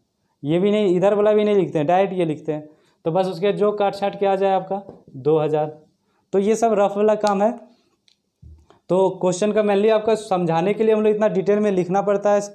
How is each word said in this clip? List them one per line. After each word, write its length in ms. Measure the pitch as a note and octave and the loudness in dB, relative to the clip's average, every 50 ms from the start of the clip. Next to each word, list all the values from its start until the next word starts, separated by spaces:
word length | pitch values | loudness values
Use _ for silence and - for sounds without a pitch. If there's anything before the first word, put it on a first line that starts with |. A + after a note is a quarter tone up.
| _ _ _ _ _ _ _ _ | _ _ _ _ _ _ _ _
ये 160 | - C#3+ D#3+ F3+ | -4 -2 0 0
भी 120 | F#3+ G#3 | 2 2
नहीं, 260 | G#3 G#3+ G#3 F#3+ F3 | 2 2 2 2 2
इधर 180 | F3+ F3+ G3+ G#3+ | 2 2 2 2
वाला 180 | G3+ G#3 G#3+ | 2 2 2
भी 120 | G#3+ G#3+ G#3 | 2 2 2
नहीं 120 | G#3 G#3 | 2 2
लिखते 220 | G3+ F3 D3 - D#3+ | 2 0 0 -2 -2
हैं, 80 | D3 | 0
डायरेक्ट 280 | D3+ F3 F#3 G3 F#3+ F#3+ | 2 2 2 2 0 0
ये 100 | F#3 F3 | -2 -2
लिखते 280 | D#3 D3 - - - | -2 -2 -6 -6 -8
हैं। 160 | D3+ D3+ D3+ D3+ - _ _ _ _ _ _ | -8 -8 -10 -14 -20 _ _ _ _ _ _
तो 80 | E3 | -4
बस 140 | D#3+ F#3 F#3+ | -2 -2 -2
उसके 260 | F#3 F#3 D#3+ F#3+ G3+ | -2 -4 -2 -2 -2
जो 200 | F#3+ E3+ G#3 G#3 | 0 0 -2 -2
काट 220 | G#3 G#3 G3+ G3 G3 | 0 0 -2 -2 -2
छाट 240 | - G3+ G3+ F#3+ G3+ | -4 -6 -6 -4 -2
के 60 | G3+ | -2
आ 80 | G3 G3 | 0 0
जाए 160 | F#3+ G3 G3 | 0 0 0
आपका 300 | F#3+ F#3+ F#3 F#3 F#3+ G3+ G3 - - - _ - - C3+ | 0 -2 -2 -4 -8 -10 -10 -14 -20 -20 _ -20 -18 -4
दो 200 | B2+ D3 D#3+ D#3 | 0 0 2 2
हज़ार। 400 | D3+ D3+ D3+ D3+ D#3 D3+ D#3 - _ _ _ _ _ _ _ _ _ _ | 2 0 0 -2 -2 -4 -8 -14 _ _ _ _ _ _ _ _ _ _
तो 60 | - G3 | -2 0
ये 180 | G3 G#3 A3 | 2 2 0
सब 160 | A3 A#3 A#3 | 2 2 2
रफ 240 | G#3+ G3 G3+ G3 G3+ | 2 2 2 0 0
वाला 180 | G3+ G#3 G#3+ G#3+ | 0 2 2 2
काम 260 | G#3 G#3 G#3 G3+ F#3+ | 2 0 0 0 2
है। 100 | G#3 A3+ A#3+ - - - _ _ _ _ _ _ _ _ _ _ _ _ _ _ - - - - _ _ - _ _ - | 0 0 -2 -4 -14 -20 _ _ _ _ _ _ _ _ _ _ _ _ _ _ -20 -20 -20 -20 _ _ -20 _ _ -2
तो 180 | F3 F#3 F#3+ F#3 F#3 - | 0 2 2 0 0 -2
क्वेश्चन 320 | - F#3 F3 F3+ G#3 G#3 | -2 -2 -2 0 -2 0
का 100 | G3+ G#3+ | 0 0
mainly 280 | G#3 G#3 G3+ G3 G#3 A3 | 0 2 0 2 2 2
आपका 240 | A3 G#3+ G#3+ A3+ A3 | 2 2 2 0 -2
समझाने 580 | G#3+ - - F#3+ F3+ F3+ D#3+ D#3+ E3 F3 G3 G#3 | -2 -2 -4 -2 -2 0 0 0 0 0 0 0
के 100 | G#3 A3 | 0 0
लिए 100 | A3 A3 | 2 2
हम 80 | G#3+ | 2
लोग 120 | G#3+ G#3+ G#3+ | 2 0 0
इतना 140 | G#3 A3 G#3 | 2 0 0
डिटेल 300 | F3 F#3+ F#3 F#3+ G3+ G#3 | 0 0 0 0 0 2
में 120 | G#3 G#3 | 2 0
लिखना 320 | F#3+ F#3 F3 F3 F#3 G3+ | 0 0 -2 0 -2 -2
पड़ता 300 | G3 G3+ G3+ G3+ G3+ G#3 | 0 0 -2 0 2 2
है 80 | G#3 G3+ G3+ G3+ | 0 0 -2 -4